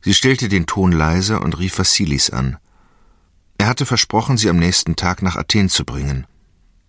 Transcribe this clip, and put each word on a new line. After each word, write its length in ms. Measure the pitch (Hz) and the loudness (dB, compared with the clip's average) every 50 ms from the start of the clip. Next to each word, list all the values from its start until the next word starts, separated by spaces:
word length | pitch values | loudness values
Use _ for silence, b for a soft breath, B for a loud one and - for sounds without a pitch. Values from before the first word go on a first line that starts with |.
Sie 140 | _ - 101 | _ 2 2
stellte 340 | - - 131 131 120 - 104 | 2 4 2 2 2 0 0
den 180 | 98 95 82 | 0 0 0
Ton 240 | - - - 95 90 | 0 0 0 2 2
leiser 520 | 87 80 78 78 82 90 95 101 110 104 - | 4 4 2 2 2 0 0 0 -2 -2 -2
und 160 | 69 80 73 | -4 -4 -4
rief 200 | 90 92 - - | -4 -4 -2 0
Vassilis 520 | 95 - - - 104 82 71 67 - - | 0 0 2 0 0 0 0 0 0 -2
an. 260 | - 62 64 67 64 - _ _ _ _ _ _ _ _ _ _ _ _ _ _ _ _ _ _ _ _ | -2 -2 -4 -4 -4 -8 _ _ _ _ _ _ _ _ _ _ _ _ _ _ _ _ _ _ _ _
Er 80 | 104 | 0
hatte 200 | 107 123 - 139 | 0 0 -2 -2
versprochen, 520 | - 123 113 - - - 107 110 - 139 117 | -2 0 -2 -2 0 0 -2 0 0 0 2
sie 100 | 104 104 | 2 2
am 100 | 85 87 | 2 4
nächsten 380 | 85 87 90 - - 82 82 | 2 2 2 0 0 0 -2
Tag 240 | - - 90 90 - | -2 -2 -4 -4 -2
nach 160 | 98 95 85 | -4 -4 -4
Athen 320 | - - - - 107 98 92 | -4 -4 -2 0 2 2 2
zu 160 | - - - | 0 -2 -4
bringen. 420 | - 71 69 67 71 69 65 65 - _ _ _ _ _ _ _ _ _ _ _ | -4 -6 -6 -4 -4 -4 -4 -6 -10 _ _ _ _ _ _ _ _ _ _ _